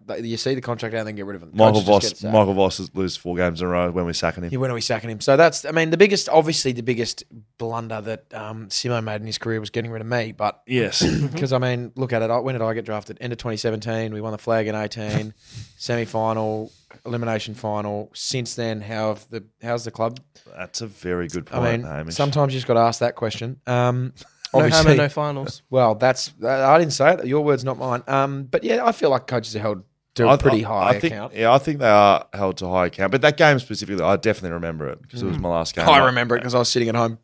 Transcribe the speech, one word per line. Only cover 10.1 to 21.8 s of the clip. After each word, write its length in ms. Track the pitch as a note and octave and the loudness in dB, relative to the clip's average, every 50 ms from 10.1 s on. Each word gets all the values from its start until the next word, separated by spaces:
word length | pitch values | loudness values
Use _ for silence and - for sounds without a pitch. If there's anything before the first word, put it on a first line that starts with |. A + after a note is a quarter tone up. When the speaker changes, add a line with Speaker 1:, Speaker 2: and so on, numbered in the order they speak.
| B2 A#2+ A2+ A2 | -2 -2 -4 -4
Speaker 1:
But 280 | G2 - G#2 G#2 - _ _ | -6 -4 -4 -4 -4 _ _
Speaker 2:
Yes. 380 | - B2+ B2+ A2+ G2 - - - - D#3+ - | -4 0 0 0 0 0 0 0 0 0 0
Speaker 1:
<clears throat> 140 | D3 C3+ B2 | -2 -2 -4
'cause, 180 | - C#3 C3 C3 | -4 -4 -2 0
I 60 | B2+ | 0
mean, 320 | B2+ B2+ B2 A#2+ B2 A2+ - | 0 0 -2 -4 -6 -8 -8
look 160 | C3 C3 A#2+ A#2+ | -8 -6 -4 -2
at 100 | A2+ A2+ | -2 0
it. 80 | A2+ | 0
I, 80 | A#2 B2 | 0 0
when 140 | A#2+ C3 C3 | -2 -2 -4
did 80 | A#2+ A2 | -4 -4
I 100 | A2 A2+ | -4 -4
get 100 | A2+ A2 | -4 -6
drafted? 340 | A2+ G#2+ G#2 G2+ - G#2+ - | -8 -8 -8 -10 -12 -14 -12
End 100 | A#2+ B2 | -10 -10
of 60 | A#2+ - | -10 -8
twenty 200 | - B2 A2 G#2 | -8 -8 -6 -4
seventeen. 540 | - A#2 A2 A2 G#2+ A2+ A2+ A2+ A2+ A2 | -2 -2 -4 -4 -4 -6 -6 -4 -4 -6
We 100 | G#2+ G#2 | -8 -8
won 100 | G#2+ A2 | -8 -8
the 80 | G#2+ G#2 | -10 -8
flag 260 | - - A2+ A2+ A2 | -4 0 0 0 0
in 80 | G#2+ G#2+ | 0 -2
eighteen. 640 | G#2+ G#2+ G#2 - A#2 G#2+ G#2 G#2 - G#2+ G#2+ G#2+ _ _ - - | -4 -4 -6 -8 -8 -6 -4 -4 -4 -4 -6 -10 _ _ -20 -18
Speaker 2:
<laughs> 220 | - - - _ - | -18 -18 -18 _ -12
Speaker 1:
Semi-final, 960 | - - A#2+ A#2+ A#2 A2 - A2+ A2 A2+ A2 A2 A2 A2 G#2+ A2 A2 A2 _ _ _ _ - - - | -6 -4 -2 -2 -2 -2 -2 -2 -2 0 0 0 -2 -2 -4 -4 -6 -10 _ _ _ _ -20 -18 -12
elimination 480 | A#2+ A#2+ A#2+ A#2 A#2 A2+ G#2+ - - G#2+ | -8 -6 -4 -4 -2 -4 -4 -6 -8 -12
final. 560 | - - G#2+ G#2 G#2 G#2 G#2 G#2 G#2 G#2+ - - | -10 -8 -6 -6 -4 -6 -6 -8 -8 -10 -12 -12
Since 400 | - - - - C3 A#2+ A2+ - | -10 -8 -6 -6 -6 -6 -6 -6
then, 260 | - A#2 A2+ A2 A2 | -6 -6 -6 -6 -6
how 280 | G#2+ G2+ A2+ G#2+ A2 A2 | -8 -8 -6 -4 -4 -4
have 200 | G#2+ G#2+ - - | -4 -6 -8 -14
the, 140 | A2+ A2+ G2+ _ _ _ | -14 -14 -14 _ _ _
how's 240 | - A#2 A#2+ A#2+ A2+ | -8 -6 -6 -6 -6
the 60 | A#2 | -8
club? 280 | - - A2 A#2 B2+ B2+ - _ _ _ _ - G1+ - | -6 -4 -4 -4 -4 -6 -16 _ _ _ _ -20 -16 -14
Speaker 2:
That's 240 | F#2 F2+ - - | -14 -12 -10 -10
a 60 | A#2 A2 | -12 -12
very 400 | G2+ - - F2+ F2+ F2 F2 E2 | -12 -10 -6 -4 -4 -4 -4 -4
good 200 | D2+ F2+ E2 - | -6 -8 -8 -8
Speaker 1:
I 60 | - B2+ | -6 -2
Speaker 2:
point, 240 | B2 A#2 A#2 A#2 | -2 -2 -2 -2